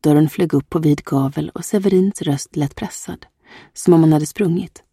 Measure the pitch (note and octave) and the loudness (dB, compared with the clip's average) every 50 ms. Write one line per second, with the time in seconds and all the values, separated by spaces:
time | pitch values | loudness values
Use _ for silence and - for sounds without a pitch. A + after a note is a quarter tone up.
0 | - D#3 D3 D3+ D#3 D3+ - - F#3 D#3+ - C#3 C#3 _ - E3 D#3 D3+ D3 - | 2 4 4 4 4 2 0 -4 -2 0 0 -2 -2 _ -6 -2 0 0 0 0
1 | - - C#3+ C#3 C3+ C3+ - D#3 D3+ - _ - E3+ - - G#3 F#3 G3 F#3+ F#3 | -2 -4 -2 -2 -2 -2 -4 -6 -8 -8 _ -14 -8 -4 -4 0 0 2 2 4
2 | F#3 G3 - - - D#3+ C#3+ C#3 - _ - D3+ D3 C#3+ - - - - - - | 2 2 -2 -4 -4 -4 -4 -4 -6 _ -4 -4 -4 -4 -4 -10 -12 -12 -12 -14
3 | - - - - - _ _ _ _ _ - - - _ _ - - F3+ F3 D#3+ | -14 -14 -16 -16 -18 _ _ _ _ _ -20 -20 -20 _ _ -2 2 4 6 6
4 | D#3+ D#3+ D#3 D3+ D3+ - - - G#3 E3+ E3+ F3+ F#3+ E3 _ - _ _ | 6 4 4 2 0 -4 -4 -4 -2 -2 -2 -4 -6 -8 _ -20 _ _